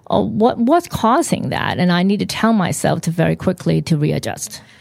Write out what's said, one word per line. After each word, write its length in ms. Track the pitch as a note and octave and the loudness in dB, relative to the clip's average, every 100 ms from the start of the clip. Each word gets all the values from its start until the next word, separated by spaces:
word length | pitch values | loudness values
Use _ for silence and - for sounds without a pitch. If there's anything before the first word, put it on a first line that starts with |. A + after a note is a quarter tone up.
| - | -2
Or 220 | - G3 | 0 0
what, 300 | A3 A#3 - | 2 0 2
what's 280 | A#3+ E4+ - | 2 2 0
causing 600 | - A3 C#4+ - - - | -2 2 2 0 -2 -2
that? 300 | - - - | -2 -2 0
And 120 | F3+ | 2
I 140 | F3 | 2
need 160 | F#3+ G3+ | 2 0
to 60 | G3 | -2
tell 260 | - A3 | 0 2
myself 480 | A3 F3 - D3+ D#3+ | 2 0 0 0 0
to 80 | E3 | -2
very 240 | E3+ D#3+ | 0 0
quickly 480 | D#3+ F#3 F3 E3+ D#3+ | 0 -2 -2 0 0
to 140 | D3+ D3+ | 0 0
readjust. 640 | D3 D3 - - - - - - | 0 0 -4 -8 -10 -14 -20 -20